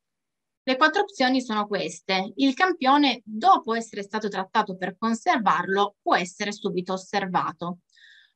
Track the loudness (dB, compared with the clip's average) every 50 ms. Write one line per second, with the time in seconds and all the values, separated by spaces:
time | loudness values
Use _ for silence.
0 | _ _ _ _ _ _ _ _ _ _ _ _ _ -2 2 2 2 2 4 2
1 | -2 -2 -2 0 0 2 2 0 -2 -2 -2 -4 -2 -2 -2 -4 -4 -6 -8 -10
2 | -4 -2 -2 -2 -2 -4 -2 0 0 0 2 2 0 0 0 0 2 4 4 4
3 | 4 2 0 -2 -6 -10 -8 0 4 6 6 6 4 0 -4 -4 -4 -6 -10 -10
4 | -10 -6 -6 -6 -4 -4 -4 -4 -6 -2 0 0 0 0 -4 -6 -6 -8 -6 -4
5 | -2 -2 -2 0 0 0 0 2 2 2 2 0 0 0 0 2 0 0 -2 _
6 | _ 0 0 0 0 -2 -6 -6 -6 -6 -6 -6 -6 -4 -4 -4 -4 -4 -6 -6
7 | -6 -4 -4 -4 -2 0 -2 -2 -2 -2 -6 -8 -8 -10 -10 -10 _ _ _ _
8 | -20 -20 -20 -20 _ _ _